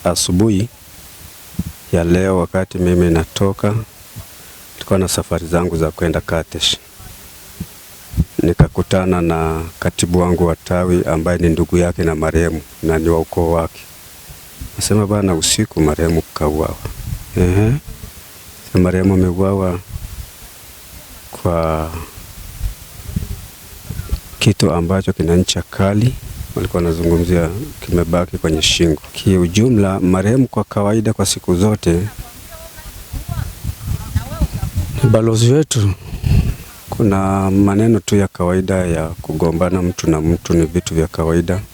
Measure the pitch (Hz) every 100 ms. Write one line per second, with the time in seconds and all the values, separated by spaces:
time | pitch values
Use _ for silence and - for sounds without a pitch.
0 | 92 85 - 90 113 95 117 - - -
1 | - - - - - - - - - 90
2 | 85 87 95 92 85 95 92 90 90 90
3 | 87 82 80 - 98 98 104 113 110 -
4 | - - - - - - - - - 98
5 | 92 - 82 85 82 85 87 82 80 -
6 | 85 80 - 82 78 - - - - -
7 | - - - - - - - - - -
8 | - - - - 82 87 - - - 95
9 | 92 90 85 80 80 80 82 - 87 -
10 | 87 90 87 85 87 80 - 90 90 87
11 | - 80 82 87 85 82 85 90 87 87
12 | 82 78 80 80 85 80 - - 80 80
13 | 82 82 82 - 82 85 82 - - -
14 | - - - - - - - - - 104
15 | 101 104 98 82 82 - 107 - 78 76
16 | 85 82 - - 76 76 - - - -
17 | - - - 98 90 95 107 143 - -
18 | - - - - - - - 92 92 92
19 | 92 95 92 87 95 98 92 90 - -
20 | - - - - - - - - - -
21 | - - - - - 85 80 78 80 80
22 | 78 - - - - - - - - -
23 | - - - - - - - - - -
24 | - - - - - 101 95 85 85 95
25 | 95 - 82 87 92 87 - - 98 104
26 | 123 127 - - - - - 87 85 82
27 | 85 85 87 90 80 98 139 - - 85
28 | 85 87 87 90 85 78 78 - 85 76
29 | - - - 92 87 92 123 113 98 95
30 | 92 92 98 131 123 - 104 110 101 113
31 | 110 - 95 - - 87 107 107 90 85
32 | 104 - - - - - - - - -
33 | - - - - - - - - - -
34 | - - - 640 - - - - - -
35 | - 110 113 110 117 139 156 123 101 92
36 | - - - - - - - - - -
37 | 110 98 95 98 95 98 101 98 113 107
38 | - 101 95 - 90 92 92 92 90 80
39 | 80 82 - 78 85 82 90 92 90 -
40 | 82 78 80 85 - 85 78 87 - 82
41 | 78 - 82 82 87 90 -